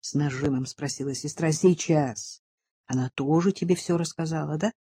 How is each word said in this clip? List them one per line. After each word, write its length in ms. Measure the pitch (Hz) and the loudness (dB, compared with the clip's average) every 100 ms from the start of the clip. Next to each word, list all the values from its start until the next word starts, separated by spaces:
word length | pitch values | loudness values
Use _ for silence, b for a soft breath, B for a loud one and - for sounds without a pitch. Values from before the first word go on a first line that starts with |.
с 140 | - | -4
нажимом 500 | 139 147 131 143 131 127 | -2 -2 0 -2 -2 -4
спросила 480 | - 143 - 139 | -6 -8 -6 -6
сестра. — 360 | 131 147 - 160 | -6 -8 -2 0
Сейчас 880 | 156 185 170 - 160 139 110 - - _ _ _ _ _ | 4 4 4 4 2 2 -4 -12 -18 _ _ _ _ _
она 240 | 127 127 | -2 -2
тоже 420 | - 139 160 180 | -4 2 4 4
тебе 220 | 190 175 | 0 0
все 240 | 180 - 170 | 0 2 0
рассказала, 580 | 170 - 160 160 147 156 | -2 -4 -4 -4 -4 -2
да? 160 | 196 - | -2 -4